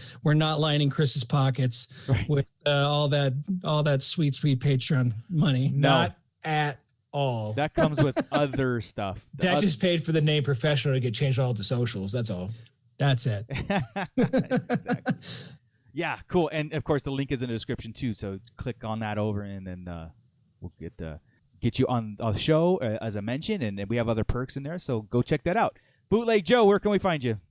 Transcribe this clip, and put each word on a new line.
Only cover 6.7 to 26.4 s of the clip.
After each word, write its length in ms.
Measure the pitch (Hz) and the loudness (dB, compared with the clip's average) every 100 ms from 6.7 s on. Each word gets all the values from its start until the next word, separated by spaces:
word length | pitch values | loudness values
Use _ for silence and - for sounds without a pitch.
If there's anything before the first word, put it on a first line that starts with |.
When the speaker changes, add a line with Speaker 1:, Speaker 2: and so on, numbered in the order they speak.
| 143 _ _ _ | -4 _ _ _
Speaker 3:
all. 420 | 143 135 117 107 | -2 -2 -2 -4
Speaker 2:
That 200 | 113 151 | -2 -2
comes 280 | - 156 147 | 2 2 4
with 260 | 143 - - | 2 2 -2
Speaker 3:
<laughs> 40 | |
Speaker 2:
other 480 | 147 143 131 131 120 | 0 0 0 0 0
stuff. 380 | - - 101 101 - 135 | -4 -6 -6 -6 -12 -2
The 100 | 180 | 0
Speaker 3:
That 80 | 180 | 2
Speaker 2:
oth- 40 | |
Speaker 3:
just 200 | 202 151 | 2 2
paid 220 | 185 170 | 2 0
for 80 | 165 | 2
the 100 | 160 | 2
name 220 | 151 151 | 2 2
Professional 500 | 143 131 156 143 147 | 0 0 2 2 2
to 60 | 131 | 0
get 160 | 123 110 | 0 0
changed 240 | 135 127 | 0 2
on 60 | 127 | 0
all 60 | |
the 100 | 104 | 0
socials. 480 | 98 123 120 104 98 | 0 0 0 -2 -4
That's 180 | 123 107 | -2 -2
all. 220 | 90 92 113 - _ _ - | -4 -6 -10 -14 _ _ -2
Speaker 1:
That's 260 | 143 123 - | 2 2 2
it. 220 | 101 110 | -2 -4
Speaker 2:
<laughs> 60 | 131 - 196 131 208 180 - | -6 -2 -2 -2 -6 -4 0
Exactly. 1400 | 233 262 - 254 - 240 - 247 - - - - - - _ _ _ | 2 2 0 -2 -2 -4 -4 -4 -4 -6 -6 -10 -10 -18 _ _ _
Yeah, 240 | 135 165 123 - | -6 -4 -6 -2
cool. 200 | 180 160 | 0 0
And 180 | 156 151 | 0 -4
of 100 | 156 - | -4 0
course, 160 | 147 | -2
the 100 | - | -2
link 200 | 139 135 | -4 -2
is 80 | 135 | -2
in 80 | 123 | -2
the 40 | 113 | -4
description 360 | - 120 117 | -6 -8 -10
too. 220 | 107 127 | -6 -6
So 260 | 104 104 98 - - | -4 -8 -10 -12 -12
click 280 | 131 - 110 | -10 -8 -6
on 140 | 110 | -6
that 180 | 107 104 | -4 -2
over, 240 | 107 104 | -2 -2
and 260 | 101 98 92 | -6 -10 -10
then, 200 | 90 90 | -12 -10
uh, 200 | 85 82 - _ _ _ _ | -10 -12 -18 _ _ _ _
we'll 100 | 90 - | -16 -14
get, 140 | 80 - | -14 -10
uh, 160 | 82 78 - _ _ _ | -10 -12 -16 _ _ _
get 180 | 120 - | -2 2
you 80 | - | 2
on, 280 | 123 110 101 | 0 -4 -4
on 120 | 113 | -2
the 60 | 104 | 0
show, 380 | - 156 170 185 | 2 2 4 2
uh, 200 | 117 107 | -2 -4
as 160 | 110 104 | -4 -6
I 20 | |
mentioned, 420 | 104 131 165 208 | -4 -6 -4 -4
and, 160 | 110 98 | -4 -4
and 120 | 101 | -2
we 80 | 117 | 0
have 100 | 113 | 0
other 160 | 110 | 0
perks 320 | 107 120 131 139 | 0 -2 -4 -8
in 80 | |
there. 160 | 139 180 | -8 -8
So 220 | - 117 | -4 -4
go 200 | 104 120 | 0 0
check 220 | - 151 | 2 0
that 140 | 170 202 | 0 0
out. 200 | 165 - _ _ - | 0 -2 _ _ 0
Bootleg 360 | 208 233 220 | 0 4 2